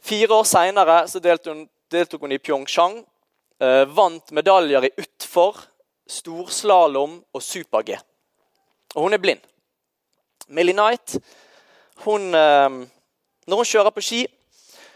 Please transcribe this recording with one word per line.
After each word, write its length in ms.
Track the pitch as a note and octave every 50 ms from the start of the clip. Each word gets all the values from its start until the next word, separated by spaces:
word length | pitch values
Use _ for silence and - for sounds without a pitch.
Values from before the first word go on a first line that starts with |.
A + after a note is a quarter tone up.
Fire 320 | _ - G#3+ G#3 A3 G#3 A3
år 100 | A3 A3
senere 540 | A3 - F#3 E3+ F#3 G3 G3+ F#3 D#3+ E3 E3+ D#3+
så 160 | - - F#3
deltok 320 | E3 F3 E3+ E3 _ E3+ D#3
hun, 140 | D3+ D#3 _ _ _ _ _
deltok 300 | E3 F3 F3 - - D3+
hun 120 | D3 C#3+
i 60 | C3+ C3+
Pyeongchang, 600 | _ - D3+ C3+ C3+ - - F3+ E3+ F3+ G#3 A#3 A3+ _ _ _ _ _ _ _ _ _ _ _
eh, 240 | C3+ C3 B2+ C3+ C#3
vant 480 | C#3 D3+ F#3 G3+ F3 E3 E3 _ -
medaljer 520 | D3+ D3+ D#3 F#3+ F#3+ F#3+ E3+ D3 C#3 C3+ B2+
i 60 | C3+ _ -
utfor, 580 | D#3+ _ _ _ - - - F3 E3+ G3+ G#3 - - _ _ _ _ _ _ _ _ _
storslalom 1160 | - - - E3+ E3 E3+ F#3 - - - - G#3 G3 F3+ E3+ D3+ C#3 C3+ C#3+ D3+ E3 F3 _ _
og 100 | _ C3+
super-G. 540 | - - - F#3 D#3 _ - A2 A2 G#2+ G2 F#2+ _ _ _ _ _ _ _ _ _ _ _ _ _ _ _ _ _ _ -
Og 60 | D3+
hun 120 | D#3 F#3+ G#3+
er 40 | G3+
blind. 220 | F#3 F#3+ C3 - _ _ _ _ _ _ _ _ _ _ _ _ _ _ _ _ _ _ _ _ - _
Millie 260 | C#3 D#3+ F3+ F3 F#3
Knight, 440 | G3+ G#3 A3 A#3+ A#3+ _ - - C#3 _ _ _ _ _ _ _ _ _ _ _ _ _ _ _ _ -
hun, 300 | G#3+ G#3+ G#3 G3 F#3 F3
eh, 340 | D#3+ D#3 D3+ D3 C#3+ C#3 C3+ C3 B2+ B2 B2 _ _ _ _ _ _ _ _ _ _ _
når 100 | - F#3 G#3+
hun 20 | A#3+
kjører 300 | - - A3 G3+ G#3+ -
på 80 | G#3
ski, 240 | G3 - A#3 A#3 B3 - _ _ _ _ _ _ _ _ _ - - _ _